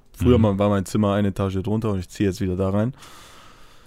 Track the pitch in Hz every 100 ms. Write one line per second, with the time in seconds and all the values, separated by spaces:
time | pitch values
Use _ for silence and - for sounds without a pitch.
0 | _ - 123 123 107 98 101 101 95 110
1 | 104 101 101 92 98 95 92 110 110 95
2 | 87 - 101 90 95 90 95 101 113 135
3 | - - - - - - - -